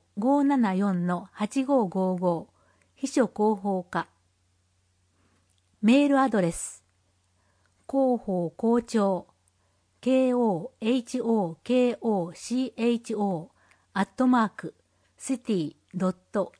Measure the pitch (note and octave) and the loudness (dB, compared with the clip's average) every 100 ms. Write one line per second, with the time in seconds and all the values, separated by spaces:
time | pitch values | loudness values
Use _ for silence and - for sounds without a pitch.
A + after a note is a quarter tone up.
0 | _ - A#3 C#4+ C#4 C#4 A3 F#3 G3+ F3+ | _ -4 0 2 2 2 2 0 0 0
1 | F3 F3 G3 - G#3 C#4 C4 C4+ G3 F#3+ | -2 -4 -6 -8 -4 -4 0 2 2 -2
2 | F#3 F3+ F3+ E3+ - _ _ _ _ _ | -2 0 -2 -2 -6 _ _ _ _ _
3 | C4+ - A3+ - G#3 G#3 G3+ F#3+ F3+ F3 | -4 0 0 0 0 0 -2 -4 -4 -8
4 | - _ _ _ _ _ _ _ _ _ | -8 _ _ _ _ _ _ _ _ _
5 | _ _ _ _ _ _ _ _ G#3 C4+ | _ _ _ _ _ _ _ _ 4 6
6 | C#4+ C#4 C4 G#3 E3+ - - - _ _ | 6 4 2 2 0 -4 -12 -16 _ _
7 | _ _ _ _ _ _ _ _ - C4+ | _ _ _ _ _ _ _ _ -4 0
8 | C4 A#3 - F3+ E3+ - A3+ A#3+ A#3+ A3 | 2 0 -2 -2 -4 -2 2 2 0 0
9 | G3 F3+ - _ _ _ _ _ _ _ | 2 0 -6 _ _ _ _ _ _ _
10 | B3 C4 C4 B3 A#3 E3+ G3+ _ A3 B3+ | 0 2 2 2 0 0 -6 _ -2 -2
11 | A#3+ B3+ A#3 A3+ F3 E3 - B3+ B3 A3+ | -2 -6 0 0 0 -6 0 2 2 0
12 | A#3 G3+ E3+ E3+ - B3 C4 - A#3 A#3 | -2 -2 -2 -8 -6 -4 -4 -2 -2 -2
13 | - G#3 G3+ E3+ E3+ _ _ _ _ G3 | -4 -2 -2 -2 -8 _ _ _ _ -4
14 | G3 - B3+ B3 G#3+ - D#3+ _ _ _ | -4 0 2 4 0 -4 -16 _ _ _
15 | _ _ - C4 - G3 D3+ - _ F#3 | _ _ -8 -6 -2 -2 -2 -8 _ -4
16 | F#3 F3+ _ G#3 F#3 | -4 -4 _ -4 -4